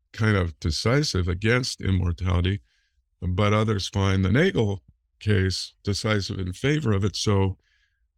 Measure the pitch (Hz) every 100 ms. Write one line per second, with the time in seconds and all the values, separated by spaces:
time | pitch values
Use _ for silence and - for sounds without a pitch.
0 | _ - 110 101 85 - 87 78 110 139
1 | 151 92 90 90 107 123 131 - - 92
2 | 90 82 92 90 87 104 _ _ _ _
3 | _ - 90 90 104 107 110 104 - 101
4 | 98 95 92 117 190 185 104 95 _ _
5 | _ _ 107 101 95 90 - _ - 98
6 | 110 107 95 95 92 90 135 151 120 98
7 | 101 - - 98 95 92 _ _ _ _
8 | _